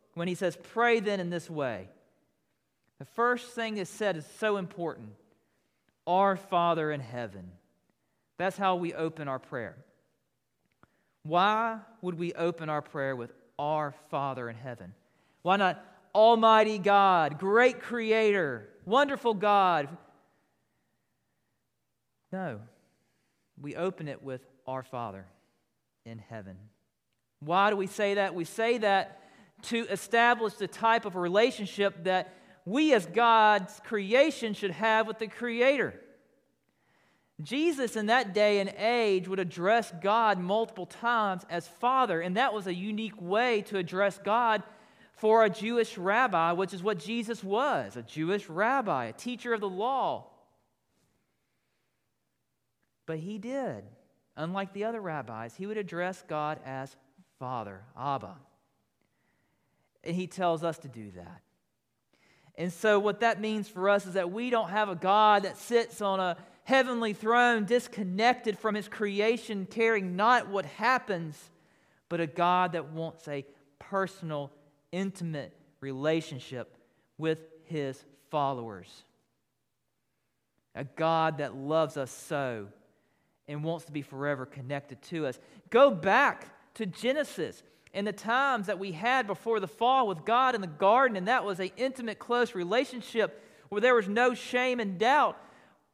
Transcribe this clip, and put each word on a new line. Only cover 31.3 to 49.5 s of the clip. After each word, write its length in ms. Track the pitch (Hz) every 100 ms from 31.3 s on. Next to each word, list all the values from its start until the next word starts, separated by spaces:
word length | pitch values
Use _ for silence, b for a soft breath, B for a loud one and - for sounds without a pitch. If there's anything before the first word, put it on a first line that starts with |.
| 190 247 254 196 - 202 180 170
that 280 | 185 - B B B 175
we 280 | 247 311
as 120 | 233 160
God's 760 | 214 233 226 214 208 185 -
creation 720 | - 214 190 247 311 - 226
should 180 | 202 202
have 360 | 156 220 220 220
with 120 | 220
the 80 | 220
Creator. 720 | - 240 233 254 277 151 - - _ _ _ _ _ _ _ _ _ _ _ _ -
Jesus 560 | 147 269 339 277 240 220
in 80 | 208
that 280 | 247 208
day 260 | 190 208 202
and 100 | 190 -
age 500 | 214 240 220 190 175
would 120 | 190
address 520 | 185 170 180 233 - 165
God 380 | 196 226 220 190
multiple 460 | 175 214 220 190 180
times 580 | - 233 233 208 180 -
as 180 | 170 -
Father, 540 | - 240 262 240 165
and 160 | 180 190
that 160 | 262
was 140 | 214 190
a 60 |
unique 460 | 175 202 214 220 -
way 440 | 175 202 247 220
to 140 | 214 196
address 400 | 175 185 202 196
God 440 | 202 226 233 214 - B B B B
for 320 | _ 220 226
a 60 | 220
Jewish 480 | - 214 240 226 196
rabbi, 560 | 180 220 254 175 165
which 200 | 170 190
is 80 | 190
what 180 | 196 190
Jesus 440 | 165 233 220 226
was, 540 | 190 208 285 185 101 120
a 60 |
Jewish 440 | 113 151 160 202 202
rabbi, 580 | 160 220 269 208 139 117
a 80 |
teacher 400 | - 247 240 240